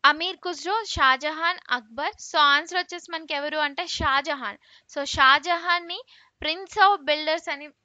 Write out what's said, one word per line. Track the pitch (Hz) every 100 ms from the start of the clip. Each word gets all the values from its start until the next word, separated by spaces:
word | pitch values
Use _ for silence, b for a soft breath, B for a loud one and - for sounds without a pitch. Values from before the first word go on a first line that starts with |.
అమీర్ | 285 302 349 370
ఖుస్రో, | 359 302 330 427 415
షాజహాన్, | 349 269 262 294 311 330 370 -
అక్బర్. | 247 220 233 320 427
So, | - 330 285
ఆన్సర్ | 285 320 359
వచ్చేసి | 349 349 339
మనకి | 330 311
ఎవరు | 294 294 311
అంటే | 294 285 359 -
షాజహాన్. | 311 269 285 285 220 - b b b
So, | 294 285 302
షాజహాన్ని | 262 294 311 339 349 349 339 370 - b b _
prince | 302 339 381 415
of | 392 403 285
builders | 302 311 330 339
అని | 285 294 _